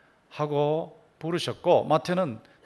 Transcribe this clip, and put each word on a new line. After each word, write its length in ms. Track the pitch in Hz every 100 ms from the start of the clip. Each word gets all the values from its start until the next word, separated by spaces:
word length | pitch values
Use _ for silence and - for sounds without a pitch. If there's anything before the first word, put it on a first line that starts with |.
| _ _ _
하고 720 | - 147 143 147 156 170 - _ -
부르셨고, 680 | 156 170 - 117 175 147 117
마태는 540 | 156 165 180 175 110 - _